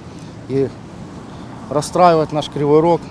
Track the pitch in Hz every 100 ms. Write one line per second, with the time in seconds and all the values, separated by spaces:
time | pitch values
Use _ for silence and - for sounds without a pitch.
0 | - - - - - 131 131 - - -
1 | - - - - - - - 135 147 170
2 | 175 165 151 151 143 - 147 151 165 214
3 | -